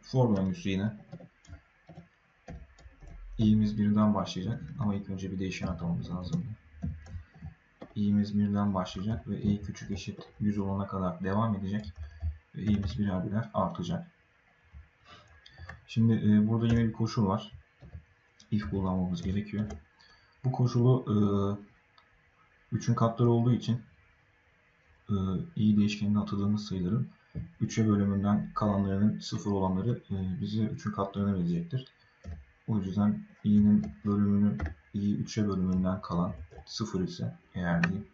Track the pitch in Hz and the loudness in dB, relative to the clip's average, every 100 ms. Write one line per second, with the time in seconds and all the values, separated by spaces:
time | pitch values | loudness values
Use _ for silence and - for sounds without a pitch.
0 | - 131 120 98 95 87 98 95 107 - | 0 2 4 4 0 -2 -2 0 -2 -4
1 | - - - _ - - _ _ - - | -16 -18 -20 _ -20 -20 _ _ -20 -20
2 | - _ _ _ - - - _ - - | -20 _ _ _ -16 -16 -16 _ -20 -20
3 | - - - - 107 107 107 104 104 104 | -18 -16 -14 0 4 4 2 2 2 4
4 | 107 98 90 90 95 123 - - 104 101 | 4 2 -2 -6 -6 -6 -8 -4 -2 -2
5 | - 95 95 95 95 90 95 - 170 170 | -4 -8 -6 -4 -4 -4 -6 -4 -4 -4
6 | - 87 175 170 - 107 - - 78 - | -4 -8 -4 -6 -6 -12 -16 -10 -8 -8
7 | - - - - - - _ _ - - | -12 -16 -16 -16 -16 -18 _ _ -12 -2
8 | 101 104 104 104 104 101 104 95 90 101 | 2 2 2 2 2 2 2 0 -4 -4
9 | 101 104 - 101 104 101 - - - 101 | -4 -4 -4 -2 0 0 -2 -10 -8 -8
10 | - - - - 104 104 98 98 101 98 | -8 -12 -16 -4 -2 0 -2 -2 -4 -2
11 | 92 87 95 101 113 98 95 104 - - | -4 -4 -2 0 0 -2 -2 -4 -6 -12
12 | - - - - _ - 98 104 98 - | -16 -6 -6 -6 _ -6 0 2 0 -2
13 | 101 92 85 104 - - 92 - 85 85 | -2 -2 -2 -2 -2 -2 -2 -2 -4 -4
14 | - _ _ _ _ _ _ - - _ | -6 _ _ _ _ _ _ -20 -20 _
15 | _ - - - - - - - - - | _ -20 -20 -20 -20 -20 -18 -18 -6 2
16 | 113 110 104 107 107 113 117 117 113 110 | 4 4 6 6 6 2 2 2 2 0
17 | 113 - 98 104 - - _ _ - - | -2 0 2 0 -4 -18 _ _ -18 -18
18 | - _ _ _ - 107 104 98 95 92 | -20 _ _ _ -4 -4 -2 -2 0 0
19 | 90 87 95 98 - 101 107 - - _ | -2 -2 -2 -4 -4 -4 -4 -8 -16 _
20 | - _ _ _ 131 - 123 120 120 131 | -20 _ _ _ -4 2 2 4 6 4
21 | - 107 104 101 98 104 - _ _ _ | 4 2 4 4 2 -2 -8 _ _ _
22 | _ _ _ _ _ _ _ 113 - 117 | _ _ _ _ _ _ _ -4 0 2
23 | 113 - 120 117 117 113 - 117 - _ | 2 4 4 4 4 2 0 -4 -4 _
24 | _ _ _ _ _ _ _ _ _ _ | _ _ _ _ _ _ _ _ _ _
25 | - 101 95 92 - - 107 104 104 - | -4 -2 0 -2 -4 0 4 4 2 0
26 | 104 104 98 101 101 107 - 95 87 117 | 0 0 0 -2 0 0 -2 -4 -2 -2
27 | - - _ - - - 107 - 110 101 | -4 -10 _ -12 -12 -6 -4 2 4 4
28 | 101 98 101 104 - - 107 98 98 98 | 4 2 2 2 0 -2 0 2 2 4
29 | 107 - - 113 104 101 95 92 110 120 | 2 2 -6 -6 -2 0 2 2 0 -2
30 | - 98 92 90 104 107 107 - 104 104 | -4 -4 -2 -2 -2 0 -2 -2 -6 -4
31 | 98 101 101 95 85 87 85 131 - _ | -4 0 0 2 0 0 -2 -6 -8 _
32 | _ _ - - - _ - 110 95 92 | _ _ -14 -14 -16 _ -2 -2 0 0
33 | 104 - - - 107 104 104 104 - - | 2 0 -6 -4 4 6 8 6 2 -6
34 | 104 101 101 101 104 - 80 - _ 104 | -2 2 4 4 4 2 -4 -6 _ -2
35 | 101 98 - - 104 95 92 92 92 92 | -2 -2 -2 -2 0 0 0 2 0 -2
36 | - 87 87 - - - - - 110 92 | -2 -2 -2 -4 -12 -16 -14 -8 -4 -2
37 | 87 - - - _ - 87 85 85 95 | -4 -4 -8 -8 _ -4 0 2 2 0
38 | - | -8